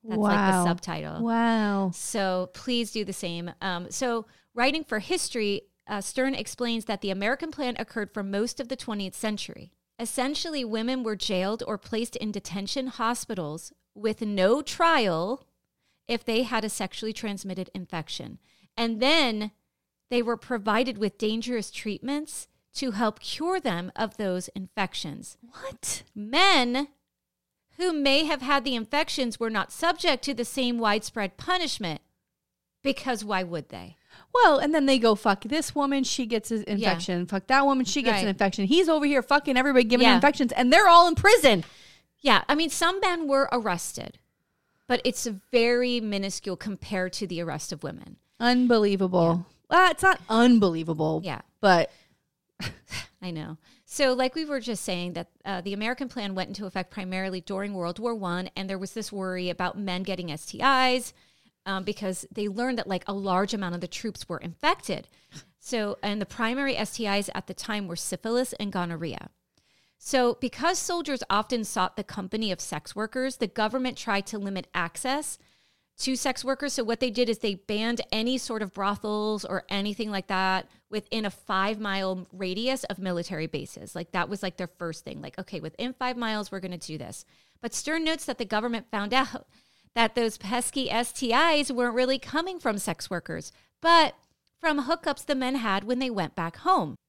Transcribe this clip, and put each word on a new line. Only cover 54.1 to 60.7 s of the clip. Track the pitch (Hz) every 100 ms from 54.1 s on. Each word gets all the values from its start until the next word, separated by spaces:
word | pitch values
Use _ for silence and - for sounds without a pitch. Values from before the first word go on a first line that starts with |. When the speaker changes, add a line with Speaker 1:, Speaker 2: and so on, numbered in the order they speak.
Speaker 1:
like | 254 254 311
we |
were | 302 277
just | 226 208
saying, | - 180 175
that, | 170 180 _ -
uh, | 190
the | 180
American | 202 214 247 262
plan | 254 202 190
went | 185
into | 190 202
effect | 190 180
primarily | - 185 185 190 185
during | - 196 202
World | 196 170 180
War | 233
One, | 226 185 175 185
and | - 190
there | 196
was | 190
this | 226 208
worry | 208 185 185 180
about | 170 180 -
men | 196 180
getting | 190 185 170
S | 151 -
T | -
Is, | 262